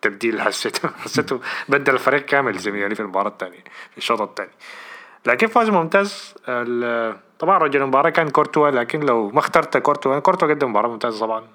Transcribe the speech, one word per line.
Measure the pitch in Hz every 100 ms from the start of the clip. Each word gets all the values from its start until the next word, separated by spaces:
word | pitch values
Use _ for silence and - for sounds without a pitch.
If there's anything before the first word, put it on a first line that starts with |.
تبديل، | 110 98 117 107
حسيته، | 107 - 117 - 165
<laughs> | -
حسيته | - - 147 127 - - -
بدل | 143 139
الفريق | 127 - 143
كامل | - 143 131 92
سيميوني | 101 101 101
في | 107
المباراة | 104 95 104
التانية، | - 92 87 - - -
في | -
الشوط | - 113
التاني. | 104 - 92 _ - - - - - - -
لكن | 123 220
فوز | 240 220
ممتاز. | 196 160 196 202 - - - -
ال-، | 123 120 120 120 117 113 104 _ _
طبعًا | 160 190
رجل | 151 139
المباراة | 139 131 160
كان | 165 160
كورتوا، | 139 151 160 147
لكن | 131 120 156
لو | 143 117 104
ما | 131
اخترت | - 170 156 131
كورتوا، | 131 143 135
يعني | 139
كورتوا | - - 160
قدم | - 135
مباراة | 104 117
ممتازة | 113 120 110
طبعًا | 113 110 113